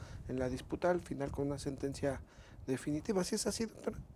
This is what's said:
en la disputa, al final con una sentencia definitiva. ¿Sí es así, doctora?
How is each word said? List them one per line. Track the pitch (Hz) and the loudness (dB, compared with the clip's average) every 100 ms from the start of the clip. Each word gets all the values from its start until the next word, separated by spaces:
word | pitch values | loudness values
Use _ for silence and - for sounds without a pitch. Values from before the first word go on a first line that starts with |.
| - - - | -10 -8 -4
en | 131 | 0
la | 127 | 0
disputa, | 131 - 156 175 | 0 -2 2 4
al | 180 | 4
final | - 135 139 | 2 -2 -2
con | - 143 | 0 0
una | 143 | 0
sentencia | 143 135 139 135 143 131 - - - - - | -2 -2 -2 2 0 0 -6 -16 -18 -10 -2
definitiva. | 131 - 147 151 190 | 0 2 -2 2 2
¿Sí | 180 214 | 4 2
es | - | 2
así, | - 226 | 0 -2
doctora? | - - - - | -2 -4 -4 -8